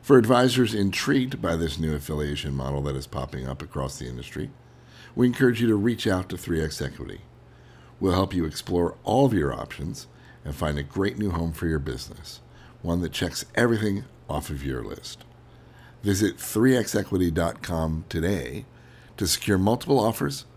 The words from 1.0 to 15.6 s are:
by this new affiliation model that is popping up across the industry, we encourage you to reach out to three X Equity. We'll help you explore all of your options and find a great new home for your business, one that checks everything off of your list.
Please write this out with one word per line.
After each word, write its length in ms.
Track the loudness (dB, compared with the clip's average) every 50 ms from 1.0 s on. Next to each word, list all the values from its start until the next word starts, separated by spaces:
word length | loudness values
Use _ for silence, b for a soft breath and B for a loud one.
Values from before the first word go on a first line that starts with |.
| 0 2 2 2 2 0 -4 -4
by 160 | -2 -2 0
this 220 | 0 0 -2 -2 -2
new 160 | -2 -2 -2
affiliation 580 | -4 -4 -4 -4 -2 -2 -2 -4 -4 -4 -4
model 300 | -4 -4 -4 -4 -4 -4
that 140 | -2 -4 -4
is 100 | -6 -8
popping 420 | -8 -8 -8 -8 -6 -8 -8 -8 -8
up 140 | -8 -10
across 360 | -12 -10 -6 -6 -6 -6 -8 -10
the 80 | -12
industry, 440 | -12 -10 -12 -12 -10 -8 -8 -8 -8 -12 -18 -20 B B B B B B B B B B
we 100 | 2 2
encourage 360 | 2 4 4 4 4 4 4
you 60 | 2 2
to 60 | 4
reach 320 | 4 2 0 0 0 0
out 220 | 0 0 0 -2 -6
to 80 | -8
three 260 | -10 -4 -2 -2 -2
X 200 | -2 -4 -4 -6
Equity. 400 | -8 -8 -8 -10 -12 -12 -12 -14 -18 -20 -20 -20 B B B B B B B B B B B B
We'll 140 | 2 2
help 220 | 4 4 2 2 2
you 100 | -2 -2
explore 500 | -2 -4 -8 -6 0 0 2 2 0 -2 -4 -2
all 200 | 0 2 4 4
of 80 | 4
your 220 | 4 2 2 0 -2
options 520 | -4 -8 -10 -8 -8 -8 -8 -8 -10 -14 -18 B B B B B B B
and 100 | -8 -4
find 220 | -2 -2 -2 0 -2
a 40 |
great 340 | -4 -4 -2 0 0 0 0
new 140 | -2 -2 -2
home 220 | 0 0 -2 -2
for 140 | -4 -2 -2
your 120 | 0 0 0
business, 640 | -2 -4 -6 -8 -10 -14 -16 -18 -16 -18 -18 -18 -20 B B B B B B B
one 180 | -4 -2 0 0
that 120 | 0 -2
checks 340 | -4 -4 -4 -4 -4 -8 -10 -4 0
everything 500 | 2 2 4 2 2 0 0 -2 -2 -6 -10 -20 -20 -10 -6
off 220 | -6 -6 -4 -6
of 120 | -8 -6
your 220 | -4 -4 -6 -6 -6
list. 400 | -8 -12 -12 -12 -16 -16 -16 -20 -20 -20 -20 B B B B